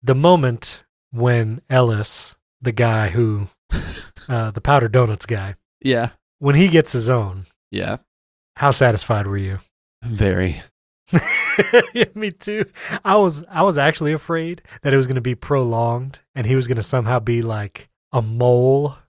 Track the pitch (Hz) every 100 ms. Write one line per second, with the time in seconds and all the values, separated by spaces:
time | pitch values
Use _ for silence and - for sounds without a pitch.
0 | 123 131 165 180 131 117 - - _ _
1 | _ 117 123 120 110 120 _ 131 123 107
2 | 104 - - - _ _ 123 110 117 110
3 | 107 104 113 104 101 _ _ - - -
4 | - - - 120 110 104 - 143 117 123
5 | 120 107 - 110 95 95 _ _ 135 120
6 | 113 _ _ _ 143 143 190 165 151 123
7 | 113 123 101 95 92 _ _ 98 95 104
8 | _ _ _ _ _ - 143 131 127 107
9 | - 107 98 101 95 95 _ _ _ _
10 | 117 107 104 92 92 76 - _ _ _
11 | _ 175 - - - - 202 240 233 233
12 | - 208 214 - - 208 - - - -
13 | 196 202 190 147 160 170 196 147 143 160
14 | 147 156 - 165 165 170 _ - 147 139
15 | 127 131 120 120 - 143 120 117 117 120
16 | 131 - _ - 113 131 120 120 104 131
17 | 113 123 110 117 113 110 104 - - _
18 | _ 131 110 113 123 123 127 139 143 135